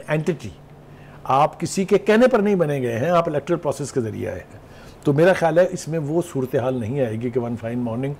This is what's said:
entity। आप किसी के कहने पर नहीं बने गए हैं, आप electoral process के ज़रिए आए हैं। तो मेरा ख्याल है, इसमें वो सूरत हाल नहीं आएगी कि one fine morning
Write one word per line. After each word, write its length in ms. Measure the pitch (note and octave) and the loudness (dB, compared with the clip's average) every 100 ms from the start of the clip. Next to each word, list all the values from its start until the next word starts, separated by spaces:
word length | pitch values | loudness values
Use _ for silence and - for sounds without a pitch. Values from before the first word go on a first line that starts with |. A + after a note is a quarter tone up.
| - | -4
entity। 380 | D#3 D#3 D#3 G#2 - - - - - - - - | -2 -2 -4 -8 -16 -20 -20 -20 -20 -20 -12 0
आप 300 | C3 D3+ - | 2 2 0
किसी 300 | E3+ - F#3 | -6 -2 2
के 120 | G3 | 2
कहने 300 | G#3 G#3+ B3+ | 4 6 6
पर 140 | B3 | 4
नहीं 140 | G3+ G3 | 2 2
बने 240 | D3+ C#3+ | 2 0
गए 120 | A#2+ | -2
हैं, 180 | A2+ D3+ | -2 2
आप 160 | F3 E3+ | 2 2
electoral 320 | D3 D3 E3 | -2 -2 -2
process 320 | D3 C3 C#3 | -2 -4 -4
के 100 | C3+ | -4
ज़रिए 260 | A2 G2+ G2 | -4 -4 -6
आए 80 | F#2 | -8
हैं। 260 | - - - - - - D3+ | -14 -20 -20 -20 -20 -6 0
तो 80 | |
मेरा 200 | C#3+ F3 | 4 4
ख्याल 260 | F3+ E3 D#3+ | 4 2 4
है, 60 | F#3 | 2
इसमें 340 | - - E3 | 0 -6 -6
वो 220 | C#3+ E3 | -2 -4
सूरत 340 | E3+ C#3 B2+ C#3 | -2 -4 -2 -2
हाल 200 | B2 B2+ | -2 -2
नहीं 260 | A2 C#3 | -4 -2
आएगी 300 | A#2+ A2+ B2 | -2 -2 -4
कि 80 | A#2+ | -4
one 180 | A#2+ A#2 | -4 -6
fine 300 | A2+ A#2+ A#2+ | -6 -4 -4
morning 260 | A#2 C3+ | -4 -6